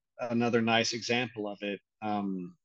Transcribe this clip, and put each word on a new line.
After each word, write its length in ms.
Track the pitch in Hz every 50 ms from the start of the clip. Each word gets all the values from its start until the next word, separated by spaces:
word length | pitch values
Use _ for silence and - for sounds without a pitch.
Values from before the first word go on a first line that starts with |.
| _ _ _ -
another 420 | 123 117 117 117 120 117 117 117
nice 300 | 113 117 113 117 113 -
example 560 | 120 117 - - 120 123 127 117 - 110 104 104
of 100 | 101 -
it. 180 | 104 101 98 - _ _ _ -
Um, 520 | 107 107 104 101 98 98 95 92 90 90 - _